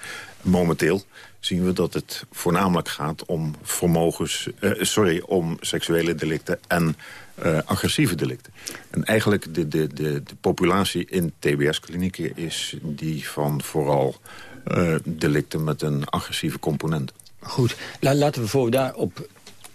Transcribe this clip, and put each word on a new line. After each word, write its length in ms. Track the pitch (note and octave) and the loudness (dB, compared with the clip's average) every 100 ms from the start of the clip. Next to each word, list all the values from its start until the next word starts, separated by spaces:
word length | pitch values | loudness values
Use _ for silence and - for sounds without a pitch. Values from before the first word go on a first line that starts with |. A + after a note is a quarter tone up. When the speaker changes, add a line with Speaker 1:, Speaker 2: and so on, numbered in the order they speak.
| - - - - | -10 -14 -16 -4
Speaker 1:
Momenteel 600 | - F2+ F2 D#2 D#2 F#2 - - - - | 2 4 4 4 2 2 -2 -18 -20 -10
zien 260 | - F2+ F#2 | -2 0 2
we 80 | |
dat 200 | F2+ E2 | 2 0
het 300 | D2+ - - - | -2 -6 -10 -12
voornamelijk 560 | - F2 F2 G2 E2+ - | -4 2 4 4 2 0
gaat 380 | - D2 D#2+ - | -4 -4 -6 -4
om 300 | E2+ D#2 D2 | -2 -2 -6
vermogens, 880 | - - F2+ E2 E2 - E2 - - - | -6 0 4 4 4 2 -2 -4 -6 -2
eh, 120 | G2+ - | 0 0
sorry, 420 | F#2+ - F#2+ E2 - | 0 4 4 2 2
om 320 | F#2+ E2 D#2 | 0 0 -2
seksuele 560 | - E2 - E2 E2 D#2 | -4 -2 2 2 2 0
delicten 440 | D#2 D#2 - F2 - | 0 -2 -2 -6 0
en, 280 | F2 E2 D#2 - - - - | 2 2 0 -8 -18 -18 -4
eh, 240 | E2+ D#2 - | 0 0 0
agressieve 500 | - - - B2+ D#2+ | 0 0 2 2 2
delicten. 380 | C2+ - - - - - - | -2 -4 -12 -16 -14 -14 -6
En 140 | - | -4
eigenlijk 520 | - A2 G#2+ G2 - D#2+ | 2 2 4 2 0 -2
de, 120 | D2+ | 0
de, 200 | D#2 D2+ | 0 0
de, 360 | D2 D2+ C#2+ | -2 -2 -2
de 120 | C2+ - | -6 -2
populatie 640 | F#2+ - F2 F#2+ F#2+ F2 F2 | -2 2 2 2 2 -2 -2
in 240 | F#2 E2 - | 0 -2 0
T 180 | D2+ C#2+ | 0 2
B 160 | C#2+ | 2
S-klinieken 640 | D#2 - F2 F#2 - E2 - | 0 -4 -4 -2 -2 -6 -6
is 380 | - - - D2 | -6 -6 -8 -8
die 480 | D#2+ C#2+ D#2+ D2+ - | -8 -6 -4 -4 -4
van 320 | - D2 D2 | -2 0 -2
vooral, 540 | - D#2+ C#2+ C#2+ C2+ - - - - - | -2 0 2 2 2 -2 -12 -18 -18 -10
eh, 320 | - - F2 D#2 | -2 2 2 2
delicten 600 | - D#2+ D#2+ D2 - D#2+ | -2 0 2 2 0 -2
met 180 | D#2 D2 | -2 -2
een 240 | D2+ C#2+ C#2+ | 0 -2 -2
agressieve 540 | - - - D#2+ - | -4 -4 -4 -4 -2
component. 540 | D#2+ D2 D#2 D#2+ C2 - - - | -2 -2 -2 -2 -4 -10 -20 -16
Speaker 2:
Goed, 360 | - - A#2+ - - - | -4 0 0 0 -12 0
la-, 160 | C#3 C#3+ | 2 4
laten 260 | D3 C#3+ | 4 2
we 60 | A2 | 0
voor 180 | C3+ A#2+ | 2 4
we 60 | |
daarop 580 | C3 C3 - A3 - - - - - - | 2 0 -2 -4 -6 -16 -18 -20 -20 -20